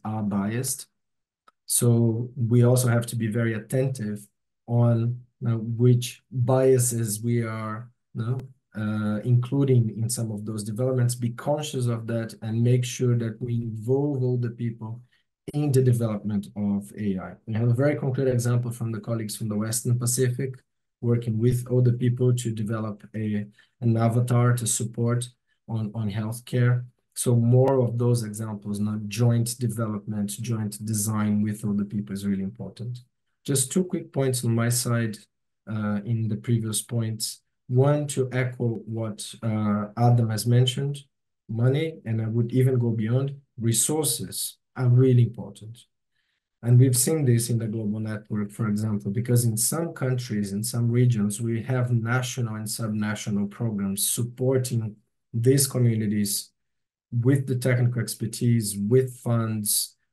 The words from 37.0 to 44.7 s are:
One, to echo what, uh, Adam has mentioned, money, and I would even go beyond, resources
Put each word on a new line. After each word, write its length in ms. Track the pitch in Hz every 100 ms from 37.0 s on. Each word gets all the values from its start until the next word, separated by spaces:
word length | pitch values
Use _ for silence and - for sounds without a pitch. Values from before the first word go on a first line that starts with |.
| 110 113 - - _ _ -
One, 400 | 123 143 147 147
to 220 | - 123
echo 500 | 127 123 - 120 104 113
what, 400 | 113 110 101 - -
uh, 440 | 113 107 107 104 104 -
Adam 320 | 120 120 113
has 160 | 107 113
mentioned, 540 | 120 127 - 139 143 - _ _ _ -
money, 500 | 113 127 143 160 160 117
and 160 | 113
I 60 | 110
would 240 | 117 117
even 260 | 127 127 127
go 120 | 117
beyond, 440 | 107 107 127 139 - _ -
resources 960 | 113 110 - 156 131 - 90 - - - _